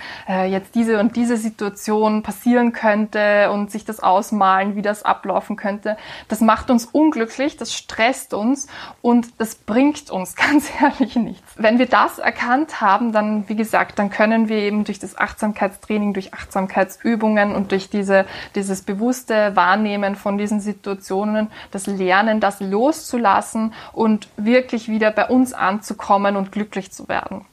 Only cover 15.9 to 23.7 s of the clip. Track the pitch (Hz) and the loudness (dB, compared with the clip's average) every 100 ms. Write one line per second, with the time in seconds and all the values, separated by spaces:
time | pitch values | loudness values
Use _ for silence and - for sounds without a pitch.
15.9 | 214 208 196 190 - - 196 190 202 190 | -2 0 -4 -6 -14 -6 -4 -2 -2 -2
16.9 | - 220 226 220 214 208 196 196 190 - | -2 -2 0 2 2 0 0 -2 -2 -2
17.9 | 208 196 190 190 - - 202 196 185 - | -4 2 2 2 -6 -8 -6 -4 -4 -4
18.9 | 196 240 247 - 214 208 196 180 202 214 | -2 -2 -2 -2 0 2 4 4 4 2
19.9 | 202 196 196 208 202 208 208 202 196 202 | 0 -2 -2 -4 -2 -2 -2 -4 -8 -6
20.9 | 196 - 190 214 214 214 - - 196 196 | -8 -4 -2 0 -2 -2 -8 -12 -8 -6
21.9 | 196 185 190 220 214 202 196 196 196 262 | -2 2 4 4 2 0 -2 -2 2 2
22.9 | 320 - 247 214 202 214 226 220 | 0 -4 0 4 2 0 -4 -4